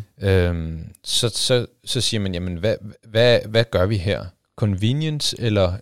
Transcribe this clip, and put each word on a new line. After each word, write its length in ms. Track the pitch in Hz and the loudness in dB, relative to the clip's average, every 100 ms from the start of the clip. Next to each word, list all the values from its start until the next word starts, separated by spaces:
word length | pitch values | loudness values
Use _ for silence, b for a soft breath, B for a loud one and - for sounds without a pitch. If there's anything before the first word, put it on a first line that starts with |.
| 104 _ | -2 _
Øhm, 580 | 98 95 87 85 80 80 82 - | 2 2 2 0 -4 -8 -12 -14
så, 260 | - - 120 | -6 -2 -2
så, 360 | - - 127 110 _ - | -2 0 0 0 _ -6
så 160 | 127 | -2
siger 200 | 98 110 | -2 -2
man, 120 | 98 | -2
jamen, 220 | 87 90 87 | -4 -4 -2
hvad, 200 | 104 - 104 - 110 | -2 -2 -6 -18 -4
hvad, 300 | 107 120 117 107 | 2 4 4 2
hvad 140 | 113 113 | 0 2
gør 140 | 90 92 | 2 2
vi 120 | 107 | 2
her? 280 | 87 71 67 - _ - | 0 -2 -4 -16 _ -4
Convenience 800 | 104 95 107 143 156 151 - - | -2 0 0 0 -2 -2 -4 -2
eller, 320 | 117 104 92 92 | 0 2 2 0